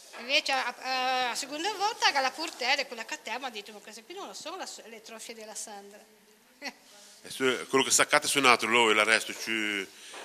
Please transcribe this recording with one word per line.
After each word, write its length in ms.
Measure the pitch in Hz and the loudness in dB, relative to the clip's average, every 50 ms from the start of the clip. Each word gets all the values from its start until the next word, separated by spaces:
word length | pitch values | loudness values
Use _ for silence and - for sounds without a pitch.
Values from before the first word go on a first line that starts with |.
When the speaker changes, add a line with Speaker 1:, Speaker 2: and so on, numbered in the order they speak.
| - - - - | -20 -18 -16 -12
Speaker 1:
Invece 340 | 233 247 285 311 302 - | -4 2 2 2 4 4
a, 220 | 269 262 233 240 240 - | 0 0 0 -2 -6 -6
a, 500 | - 262 262 262 254 254 262 254 254 240 | -4 -2 -2 0 0 2 2 2 0 0
a 40 | 220 | -2
seconda 360 | - - 262 294 302 330 403 427 | -4 -6 -6 -6 -4 -4 -2 -2
volta 360 | 359 392 427 466 440 466 403 | 0 -2 -2 0 2 2 4
che 100 | 320 285 | 4 4
la 100 | 262 254 | 0 0
portella, 520 | 254 - 320 359 - - 247 240 277 285 254 | -2 -4 -8 -8 -6 -4 0 0 0 0 0
quella 180 | 254 247 226 226 | -6 -6 -10 -8
che 100 | - 302 | -10 -10
a 40 | 294 | -10
te 200 | - 226 220 247 | -8 -8 -8 -6
mi 60 | 277 | -8
ha 60 | 254 | -8
detto, 220 | 226 208 202 - | -10 -10 -12 -12
"Ma 60 | 214 202 | -14 -16
queste 240 | - 226 208 233 | -16 -16 -18 -18
qui 120 | 214 - 349 | -16 -14 -12
non 120 | 392 349 | -12 -12
lo 80 | 240 196 | -12 -12
sono 220 | - - - - | -12 -12 -10 -10
la, 120 | - - - - - - | -10 -10 -10 -12 -14 -16
le 160 | 214 233 214 | -16 -18 -16
trofie 320 | - - 226 226 - - 226 | -16 -16 -16 -14 -14 -14 -14
della 200 | 226 214 214 208 | -14 -14 -12 -12
Sandra." 460 | - - 233 214 202 202 202 208 208 - _ _ _ _ _ _ _ _ _ _ - | -12 -10 -10 -12 -16 -16 -18 -20 -20 -20 _ _ _ _ _ _ _ _ _ _ -10
<laughs> 300 | 294 269 - - - - - - - - - - | -10 -10 -10 -12 -20 -20 -20 -20 -20 -20 -20 -18
Speaker 2:
E 60 | - 180 | -14 -10
su, 160 | - - 135 131 123 90 80 - | -4 0 2 2 2 0 -2 0
quello 160 | - 135 127 | 2 2 4
che 60 | 117 | 4
staccate 360 | - - - - - 147 - | 4 4 4 4 4 2 4
su 120 | - - 143 | 4 2 4
un 80 | 135 | 8
altro, 200 | 127 120 113 117 | 8 6 6 4
lui, 280 | 107 104 120 120 110 107 | 4 4 6 6 6 6
l'arresto, 400 | 107 104 107 110 107 - - 104 - | 6 6 6 6 4 4 0 -8 -8
ci, 480 | - 117 110 110 107 104 104 101 95 - - - - - - - - | -4 -4 -2 -2 -2 -2 -2 -4 -6 -8 -12 -18 -18 -16 -16 -14 -16